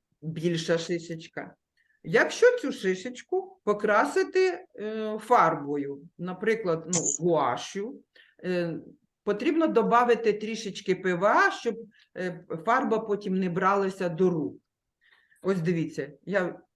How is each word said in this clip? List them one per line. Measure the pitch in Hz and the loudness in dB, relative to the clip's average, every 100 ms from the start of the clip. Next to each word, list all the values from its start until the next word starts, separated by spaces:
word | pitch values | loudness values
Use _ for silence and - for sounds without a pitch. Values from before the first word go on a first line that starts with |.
| _ _ | _ _
більша | 156 160 170 165 165 165 | -10 -2 0 0 0 0
шишечка. | 165 170 165 165 - - - - _ _ _ _ | 0 -6 -6 -12 -12 -14 -14 -18 _ _ _ _
Якщо | 160 269 320 - 480 494 | 0 2 2 6 6 6
цю | 277 | -2
шишечку | - 190 180 247 - - 370 - - | -2 -2 -2 -6 -12 -4 -4 -4 -8
покрасити, | - 208 214 208 285 381 381 370 370 - - - | -2 0 2 4 4 0 0 2 2 0 -12 -10
е, | 214 220 214 214 | -8 -6 -6 -6
фарбою, | - 240 165 156 143 147 139 143 160 - | 4 6 6 2 -4 -4 -4 -8 -16 -10
наприклад, | 180 180 214 220 196 160 160 | -10 -4 0 0 0 -2 -2
ну, | 180 160 - | -2 -2 -2
гуашю, | 175 156 131 120 - 196 214 294 _ _ _ _ | 0 2 2 -2 -6 -8 -8 -12 _ _ _ _
е, | 180 180 170 156 - - _ _ | -4 -2 -2 -6 -12 -20 _ _
потрібно | - 208 269 320 320 | -4 0 0 2 2
добавити | 208 196 233 240 226 226 | 2 4 4 4 4 2
трішечки | 208 214 220 208 - - | 0 -4 -6 -8 -8 -2
П | 175 185 | -2 0
В | 175 | 0
А, | 202 294 392 | 4 4 4
щоб, | - 240 196 - _ _ - | 0 -6 -6 -12 _ _ -8
е, | 185 160 - 170 | -8 -8 -10 -6
фарба | 190 254 247 220 | 0 2 2 -2
потім | - 202 208 185 | 0 -4 0 0
не | 185 | 0
бралася | 170 190 202 190 190 180 | 0 2 2 0 -2 -4
до | 160 185 | 2 2
рук. | 165 143 - _ _ _ _ _ _ _ _ | 2 -4 -8 _ _ _ _ _ _ _ _
Ось | 185 190 | -4 -2
дивіться, | 165 165 156 - 131 - | 0 0 -2 -6 -10 -12
я | - 196 180 - _ | -4 -2 -2 -6 _